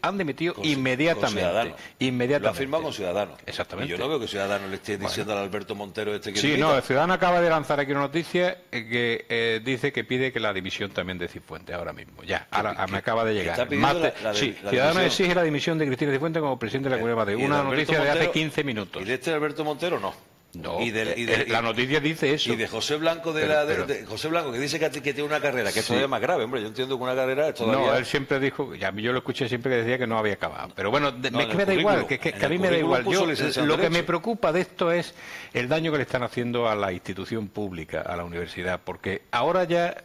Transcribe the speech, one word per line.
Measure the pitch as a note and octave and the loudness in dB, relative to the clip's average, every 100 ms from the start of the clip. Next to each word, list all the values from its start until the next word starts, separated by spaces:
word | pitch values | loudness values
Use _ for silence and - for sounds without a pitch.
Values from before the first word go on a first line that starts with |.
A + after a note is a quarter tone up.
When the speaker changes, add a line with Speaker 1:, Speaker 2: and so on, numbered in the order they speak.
Speaker 1:
han | E3 G3 | -2 -2
dimitido | E3+ C3 E3 | -4 -2 -4
Speaker 2:
Con | - | -2
Ci-, | D#3 | 0
Speaker 1:
inmediatamente. | C#3 C3 B2+ D#3+ E3 B2 G#2 | 2 2 2 2 2 0 0
Speaker 2:
con | F2+ | 0
Ciudadanos. | F#2+ A#2 D2+ - - | 2 -2 -6 -18 -4
Speaker 1:
Inmediatamente. | C3 B2 B2 C#3+ G2 | -2 0 2 2 2
Speaker 2:
Lo | |
ha | |
firmado | F#2+ C3+ D#3 | 0 -2 -2
con | D#3+ | -4
Ciudadanos. | A#2 F#2 F2+ G2 C#2 - | -4 -2 -2 -2 -6 -12
Speaker 1:
Exactamente. | - F#2 F2 C#3 | -8 -8 -6 -6
Speaker 2:
Y | F2 | -4
yo | |
no | C3 | -2
veo | D3+ | -2
que | A2+ | -4
Ciudadanos | G2+ G2 G2+ G2 | -4 0 -2 -2
le | F#2+ | -8
esté | - G2+ | -6 -4
Speaker 1:
Bueno. | F#2+ | -2
Speaker 2:
diciendo | G#2+ G#2 | -4 -2
al | G#2 | -2
Alberto | G2 G2+ G2 G2+ | -2 -6 -6 -8
Montero | G2+ F2+ G#2+ G#2 | -8 -4 -4 -4
este | A2 | -4
que | G2+ | 0
Speaker 1:
Sí, | C#3 | 2
Speaker 2:
dimita. | C#3+ D#3 | 4 4
Speaker 1:
no, | C#3 | 4
el | |
Ciudadano | - C3+ E3 | 4 2 4
acaba | F#3 F#3 F3+ | 4 4 6
de | E3+ | 6
lanzar | D#3+ C#3 D3 | 4 2 0
aquí | C#3 | 2
una | C#3 | 0
noticia, | C#3+ D#3 E3 F3+ F3+ F#3 - | 0 -2 0 2 2 0 -8
eh, | B2 A2 | -8 -2
que, | A#2+ A#2 A#2 - | 0 2 0 0
eh, | A#2 A#2 A2 A2+ | 0 2 0 0
dice | B2+ C#3+ | 0 0
que | B2+ A2 | -2 -2
pide | B2+ C3 | 0 0
que | A#2+ | 0
la | A2 | 0
dimisión | F#2+ F#2 - G2+ | -2 -4 -4 -4
también | - F2+ F#2 | -4 -4 -4
de | F2 | -6
Cifuentes | - - - - - | -8 -14 -16 -10 -8
ahora | E2+ | -8
mismo. | D#2 - - | -10 -16 -18
Ya, | F2 F#2 - | -4 -4 -2
ahora, | G#2+ G#2 F#2+ F#2+ | -2 -2 -2 -2
Speaker 2:
Que, | |
Speaker 1:
me | G2 | -2
acaba | G#2+ A2+ A2+ | 0 0 2
de | |
Speaker 2:
que | G#2+ | 0
Speaker 1:
llegar. | E2+ F2 | 0 0
Speaker 2:
está | A#2+ | 0
pidiendo | C#3+ C3+ E3+ | 2 2 4
Speaker 1:
Máster, | D3 - | 0 0
Speaker 2:
la, | |
la | A2 | -2
de, | G#2 | 0
Speaker 1:
sí, | B2 G2 | 0 -2
Speaker 2:
la | G2 | 0
Speaker 1:
Ciudadanos | B2+ C#3+ E3+ | 2 4 4
Speaker 2:
dimisión. | F3 - F3+ | 2 2 2
Speaker 1:
exige | F3 | 4
la | |
dimisión | E3 D3 - D#3+ | 2 0 0 0
de | D3+ | 0
Cristina | B2+ D3+ | 0 0
Cifuentes | C3+ D#3+ E3 | 0 0 0
como | D3+ B2 | 0 -2
presidente | A2+ C3+ C3+ | -2 -2 0
de | |
la | C3 | 0
Speaker 2:
Eh, | |
Speaker 1:
Comunidad | A2+ A#2 G#2+ | 2 2 2
de | |
Madrid. | G#2+ | 2
Speaker 2:
y | |
de | C3+ | 2
Speaker 1:
Una | C#3+ | 2
Speaker 2:
Alberto | C#3 C3+ | 2 0
Speaker 1:
noticia | D3+ D#3+ | 2 2
de | C#3 | 4
hace | D3 | 2
Speaker 2:
Montero, | D#3+ | 2
Speaker 1:
quince | D#3+ D#3 D3+ | 2 0 0
minutos. | C#3 A2 F#2+ - | -2 -2 -4 -6
Speaker 2:
y | F#2+ | -4
de | B2+ | -2
este | - | 0
Alberto | D#3 D3+ D3 D3+ | 0 0 -2 -4
Montero | D3 E3+ D3+ | -2 -2 -2
no. | G2 - - _ _ F2 | -4 -8 -20 _ _ -12
Speaker 1:
No, | D#2+ E2+ | -6 -2
Speaker 2:
Y | A#2 | -2
del, | G#2+ A2 - | 0 -2 -2
y | |
Speaker 1:
eh, | A#2 | 0
Speaker 2:
del, | A2 | 0
Speaker 1:
eh, | A#2+ | 2
la | A2+ | 2
noticia | A#2 A2 B2+ D3+ | 0 0 2 2
dice | D3 D#3+ C#3+ | 0 0 0
eso. | D3 A#2+ | 2 0
Speaker 2:
y | A2+ | 0
de | G#2+ | -2
José | A2+ - D3+ | -2 -2 0
Blanco | E3 E3 E3 | 0 0 -2
de | D#3 | -2
Speaker 1:
Pero, | D#3 | 2
Speaker 2:
la, | D3+ D3 | 2 2
de, | D#3 | 0
Speaker 1:
pero | F2+ | -2
Speaker 2:
de | G#2+ G2+ | -4 -4
José | G#2+ D3+ | -6 -2
Blanco, | E3+ D3+ | 0 0
que | A#2+ | -2
dice | C#3 D#3 | -2 0
que, | D3+ | -2
que | C#3 C#3 | -2 -4
tiene | C3+ | -2
una | D3 D3+ | -2 0
carrera, | C#3+ B2+ G2+ | 0 0 0
que | G#3 | 0
es | A3 | 0
Speaker 1:
Sí. | |
Speaker 2:
todavía | A#2+ C#3 | 2 2
más | B2 | 0
grave, | B2 F3 A#2 | 2 2 0
hombre. | B2+ | -2
Yo | G#2+ | -4
entiendo | A2 C3 C3 | -4 -2 -2
que | |
una | B2+ | 0
carrera | C3 C3 C3 D#3 | 2 2 2 0
es | - | 0
todavía | A2+ C3 C3 | 2 4 4
Speaker 1:
No, | |
él | C3 B2 | 2 2
siempre | C#3+ C3+ C#3 | -2 0 2
dijo, | C3+ - C#3 | 0 -2 -6
y | E2 F#2+ | -2 -4
a | |
mí | G2 | -2
yo | A2+ | 0
lo | B2+ | 0
escuché | - A#2 B2 | -2 -2 -2
siempre | A#2+ B2+ | 0 2
que | B2 | 2
decía | A2+ B2 | 2 0
que | B2 | 2
no | A2+ | 2
había | G#2+ F#2+ | 2 0
acabado. | E2+ D2 - | -4 -6 -10
Pero | - F#2+ | -4 0
bueno, | C3+ C#3+ | 2 2
de, | B2 B2+ | 0 -2
Speaker 2:
No, | A#2+ | 0
Speaker 1:
es | |
Speaker 2:
en | A#2 | 0
Speaker 1:
que | |
Speaker 2:
el | E3+ | 2
Speaker 1:
me | G3 | 2
da | |
igual, | F#3+ G3 F#3 | 4 4 2
Speaker 2:
currículum, | - | 2
Speaker 1:
que, | C3 | -2
que, | D#3+ | -2
Speaker 2:
en | G2+ | 0
Speaker 1:
que | C#3+ | 0
a | |
Speaker 2:
el | |
Speaker 1:
mí | F3 | 2
me | F#3 | 2
da | |
Speaker 2:
currículum | E3+ D#3 | 2 4
Speaker 1:
igual. | C3 | 2
Speaker 2:
puso | A#2+ F#3 F3 | 4 2 2
Speaker 1:
Yo, | |
Speaker 2:
licenciado | C3+ D3 C3 | 2 0 2
en | D3 | 2
Speaker 1:
lo | D#3 | 4
que | |
Speaker 2:
Derecho. | E3+ E3+ | 4 2
Speaker 1:
me | |
preocupa | E3+ E3+ G#3+ A3 F3 | 2 -2 0 0 2
de | D#3+ | 2
esto | F3+ - F3 | 0 0 2
es | E3+ E3 - - - - | 2 0 -10 -16 -14 -6
el | B2 B2 | -4 0
daño | D#3 E3 | 0 2
que | D3+ | 0
le | |
están | B2 B2+ | 0 -2
haciendo | A#2+ - A#2+ A#2+ A#2 | -2 -2 -2 2 2
a | G#2+ | 2
la | G2+ | 0
institución | F2+ - - A#2+ A2+ G2+ | -2 -6 -8 -4 -4 -4
pública, | - G#2 F2 D#2 D#2+ | -6 -6 -6 -6 -6
a | - F2 | -4 -6
la | |
universidad, | F2 E2+ E2+ - F2+ F2+ | -6 -6 -8 -6 -4 -4
porque | - E2+ G2 F#2+ - | -6 -8 -4 -6 -4
ahora | A#2 C#3 F3+ F3 | 0 2 2 2
ya | F3 E3+ - | 2 0 -4